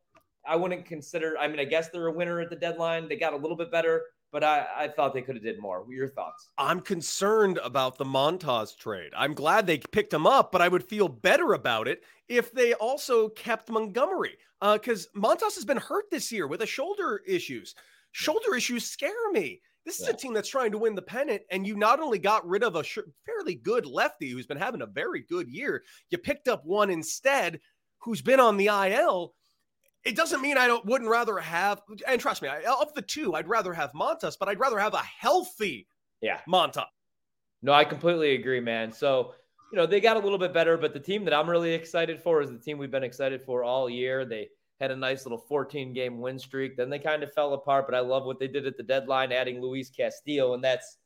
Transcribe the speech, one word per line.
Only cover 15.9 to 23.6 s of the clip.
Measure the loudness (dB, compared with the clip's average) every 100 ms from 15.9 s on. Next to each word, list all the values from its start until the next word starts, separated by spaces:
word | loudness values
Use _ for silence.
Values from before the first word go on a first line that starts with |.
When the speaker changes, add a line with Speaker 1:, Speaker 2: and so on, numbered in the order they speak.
| -4 -2
Speaker 2:
this | -6 -4
year | -4 -4
with | -4
a | -4
shoulder | -4 -4 -4 -4 -4 -2
issues. | -2 -2 -10 -12 -20
Speaker 1:
Yeah. | -20 _ _
Speaker 2:
Shoulder | -4 0 0 2 0
issues | 0 -4 -6
scare | -6 -6 -4 -2
me. | 0 -2 -8 _ _
This | -12 -8
is | -4
a |
Speaker 1:
Yeah. | -4
Speaker 2:
team | -4
that's | -4 -2
trying | -2 -2
to | 0
win | -2
the | -2
pennant, | -8 -6 -2 -4 -4
and | -6 -4
you | 2
not | 4 4
only | 2 0
got | 2 2 2
rid | 0
of | 0 -2
a |
sh-, | -6 -8 -12 _ -10
fairly | -8 -6
good | -6